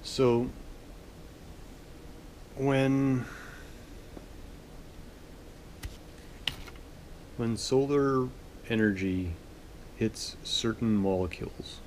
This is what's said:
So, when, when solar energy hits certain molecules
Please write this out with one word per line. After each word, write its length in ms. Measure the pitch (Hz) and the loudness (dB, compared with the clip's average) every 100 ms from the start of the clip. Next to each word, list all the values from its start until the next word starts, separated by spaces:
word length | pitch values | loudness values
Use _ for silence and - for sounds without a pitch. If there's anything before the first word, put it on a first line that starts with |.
So, 460 | - - 127 117 127 - - - - - - - - - - - - - - - - - - - - - | -6 6 8 8 4 -4 -12 -14 -14 -16 -14 -16 -16 -16 -16 -14 -14 -16 -16 -16 -14 -14 -16 -16 -14 0
when, 680 | 135 135 135 135 135 131 117 - - - - - - - - - - - - - - - - - - - - - - - - - - - - - - - - - - - - - - - - - | 4 6 6 6 6 4 2 -8 -12 -14 -14 -14 -14 -14 -12 -14 -12 -14 -14 -14 -14 -14 -14 -14 -16 -16 -16 -16 -16 -16 -14 -10 -10 -10 -14 -14 -14 -8 -6 -6 -10 -12 -14 -14 -14 -14 -12 0
when 180 | 117 110 | 2 2
solar 720 | - 131 139 143 139 131 127 - - - - | 4 6 6 6 6 6 2 -2 -14 -14 0
energy 600 | 113 107 98 95 92 90 85 - - - - - - | 6 6 6 2 2 0 -4 -8 -16 -16 -14 -14 0
hits 400 | 113 - - - | 0 0 -8 -8
certain 500 | - - 113 110 117 107 | -2 0 2 2 4 6
molecules 840 | 95 95 90 - - - - - | 6 4 2 -2 -8 -8 -10 -10